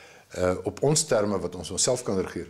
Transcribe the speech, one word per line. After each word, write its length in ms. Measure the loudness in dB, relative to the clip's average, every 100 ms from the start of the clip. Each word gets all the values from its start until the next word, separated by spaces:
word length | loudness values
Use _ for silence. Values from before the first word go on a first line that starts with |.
| -20 -20 -12
eh, 260 | 0 0 2
op 200 | -2 0
ons 220 | 2 2
terme 340 | 2 2 2 0
wat 160 | -4
ons 160 | -6 -6
onsself 320 | 0 0 0
kan 180 | 0 -2
regeer," 280 | -2 -6